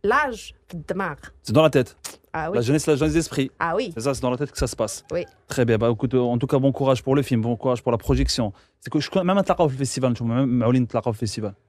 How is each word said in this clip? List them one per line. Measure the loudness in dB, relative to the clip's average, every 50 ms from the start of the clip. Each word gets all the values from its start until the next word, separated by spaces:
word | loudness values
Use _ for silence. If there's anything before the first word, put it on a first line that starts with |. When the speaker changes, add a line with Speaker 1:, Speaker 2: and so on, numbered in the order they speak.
| 0
Speaker 1:
L'âge | 2 2 2 0 -2 -6 -10 -14 -18 -20 _ _ _
في | -14
الدماغ. | -14 -8 -6 -6 -4 -4 -6 -6 -10 -14 -20 -20 -16 _
Speaker 2:
C'est | 2
dans | 4 6
la | 6 6
tête. | 4 2 0 0 -6 _ _ -18 -18 _ _ _
Speaker 1:
Ah | -8 -8 -6 -2
oui. | -2
Speaker 2:
La | -2
jeunesse, | 0 2 0 0 2
la | 2 2
jeunesse | 2 2 2 2
d'esprit. | 0 -2 -2 -2 -4 -4 -4 _ _
Speaker 1:
Ah | -4 -2 0
oui. | -2 -2 -4 -6
Speaker 2:
C'est | -4 -4
ça, | -4 -2
c'est | -2 -2
dans | -2
la | -2 -2
tête | -4 -8
que | -4 -4
ça | -4
se | -4 -2
passe. | -4 -4 -4 -4 -12 _ _
Speaker 1:
Oui. | -6 -6 -6 -8 _ _ _ _
Speaker 2:
Très | -2 0 2
bien. | 2 2 2
Bah, | 2 0
écoute, | 0 0 -2 0 0
euh, | 2 2 2 0
en | -2
tout | 0 0
cas, | 0 2
bon | 2 2
courage | 0 2 2 2 2 2 2
pour | 0 0 0
le |
film, | 2 2 0 0
bon | 0 -2 -4 -2
courage | -2 -2 -2 0 0
pour | 0
la | -2 0
projection. | 0 0 0 2 2 0 0 -2 -2 -4 -4 _ _ _ _ _
C'est | -16 -4
que | -4 -4
je, | -4 0
même | -2 0 2 2 2 2
نتلاقاو | 2 2 2 2 2 2
في | 2
الفيستيفال، | -2 -4 -4 -2 0 0 0
نشوفوا، | 0 0 -2 0 0
même | 2 2 2
معولين | 2 2 2 4 4 4
نتلاقاو | 2 2 -2 -2 -2 -2
في | -4 -2
الفيستيفال. | -4 -6 -4 -6 -6 -8 -8 _ _